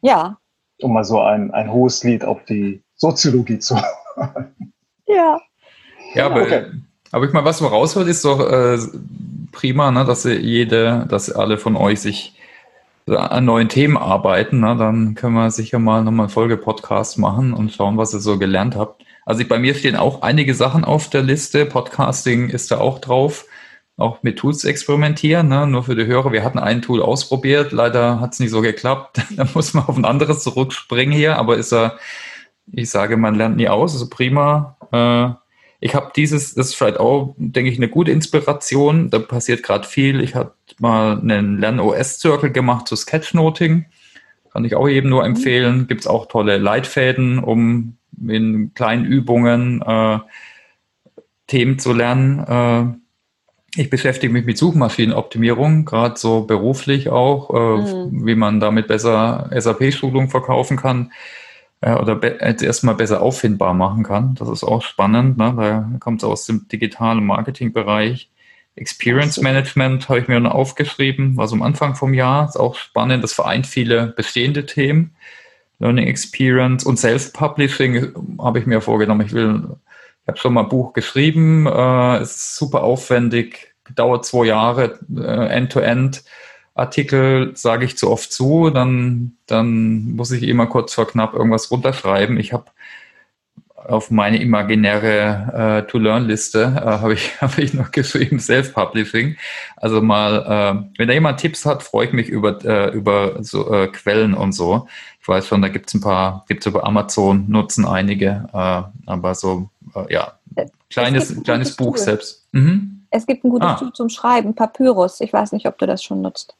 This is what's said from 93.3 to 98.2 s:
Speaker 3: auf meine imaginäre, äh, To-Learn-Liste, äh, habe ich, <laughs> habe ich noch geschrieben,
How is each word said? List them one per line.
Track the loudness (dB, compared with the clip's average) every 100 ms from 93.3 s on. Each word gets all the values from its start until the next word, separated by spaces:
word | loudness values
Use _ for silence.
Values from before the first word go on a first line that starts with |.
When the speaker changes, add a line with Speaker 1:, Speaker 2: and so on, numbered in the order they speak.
| _ _ -20 _ -20
Speaker 3:
auf | -4 -4 0
meine | 2 2 2
imaginäre, | 2 0 2 2 4 2 2 2 2 -2 -4 -2 0 0 0
äh, |
To-Learn-Liste, | 0 2 2 0 -2 -2 0 2 0
äh, | 0
habe | 0 0
ich, | -2 -4 -4
<laughs> |
habe | -2 0
ich | -2
noch | -2 -2
geschrieben, | -2 -2 0